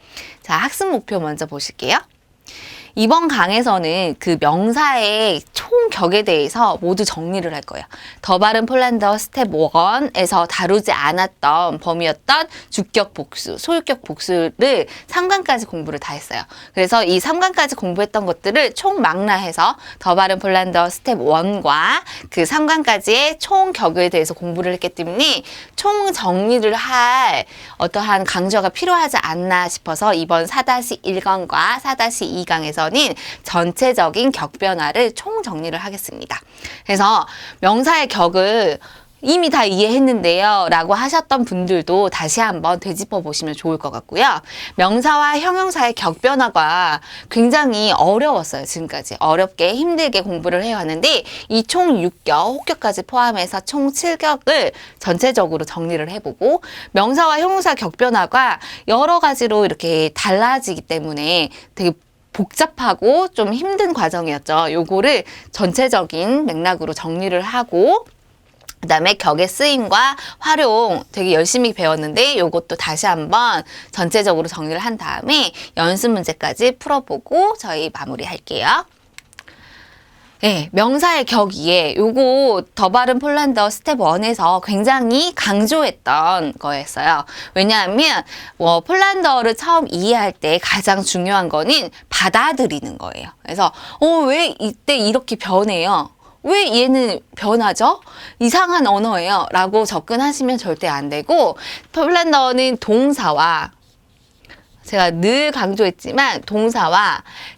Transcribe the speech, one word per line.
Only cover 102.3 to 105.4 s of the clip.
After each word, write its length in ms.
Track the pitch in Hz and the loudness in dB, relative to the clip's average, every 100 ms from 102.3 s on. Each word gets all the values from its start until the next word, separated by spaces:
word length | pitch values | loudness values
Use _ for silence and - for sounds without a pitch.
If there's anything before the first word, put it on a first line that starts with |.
| 285 254 254 262 240 | 2 2 2 0 -2
동사와 920 | - 220 277 277 180 147 165 156 151 _ _ _ _ _ _ _ - - _ _ | 0 2 2 0 0 2 2 0 -4 _ _ _ _ _ _ _ -20 -20 _ _
제가 300 | - 196 175 | -4 0 2
늘 400 | 170 196 262 | 2 2 2